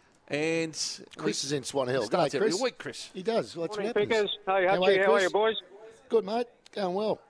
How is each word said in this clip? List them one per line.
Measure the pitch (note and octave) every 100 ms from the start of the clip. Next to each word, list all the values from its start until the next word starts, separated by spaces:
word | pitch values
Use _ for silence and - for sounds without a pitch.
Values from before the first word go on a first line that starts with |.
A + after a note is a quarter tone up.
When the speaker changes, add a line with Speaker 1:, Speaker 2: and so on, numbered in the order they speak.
| _ _ -
Speaker 1:
And | C#3+ D#3+ E3 D#3+ D#3 - - - -
Speaker 2:
Chris | D#3 -
Speaker 1:
we | C#3
Speaker 2:
is |
in | C#3+ -
Swan | C#3 B2
Hill. | C3
Speaker 1:
starts | A2 F3+ D3
Speaker 2:
G'day, | C#3+
Speaker 1:
every | G#3+
Speaker 2:
Chris. | F#3
Speaker 1:
week, | B3+ -
Chris. | C#3+ - -
Speaker 2:
He | F#3
does. | F#3 A3+ C3
That's | E3+
Speaker 3:
Morning, | E3 G#3
Speaker 2:
what | G3+
happens. | G#3 G#3
Speaker 3:
Pickers. | A3 G3+ - -
Hey, | F#3+ F3+
Speaker 2:
How | F#3
Speaker 3:
Hutchie, | F#3
Speaker 2:
are |
you, | F#3+
Speaker 3:
how | G3
are | G3+
Speaker 2:
Chris? |
Speaker 3:
you, | F3+
boys? | F#3 A3 G#3+ - - - - -
Speaker 2:
Good, | A3+ F#3+
mate. | A3+ A#3+ _ -
Going | G#3 F#3 F#3
well. | G#3+ E3